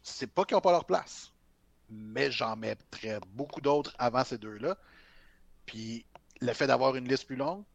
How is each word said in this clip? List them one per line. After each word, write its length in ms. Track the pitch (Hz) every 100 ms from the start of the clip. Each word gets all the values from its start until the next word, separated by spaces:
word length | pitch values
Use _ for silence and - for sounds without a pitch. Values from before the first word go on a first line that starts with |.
C'est 260 | - - 123
pas 120 | - 190
qu'ils 120 | 202
ont 40 |
pas 100 | 185
leur 140 | 175 -
place, 460 | 185 - - - _ _ _ _ _ _
mais 420 | 107 107 113 139
j'en 240 | 120 117 110
mettrais 640 | 110 107 _ - 110 107 92
beaucoup 280 | 104 143 -
d'autres 320 | 139 147 143 -
avant 260 | 123 120
ces 140 | 131 117
deux-là. 400 | 107 107 139 196 - - - - - _ - - -
Puis 400 | 110 110 117 - - _ -
le 120 | 123
fait 140 | 113 139
d'avoir 280 | 127 131 131
une 120 | 123
liste 180 | 131 -
plus 100 | 131
longue 280 | 143 196 208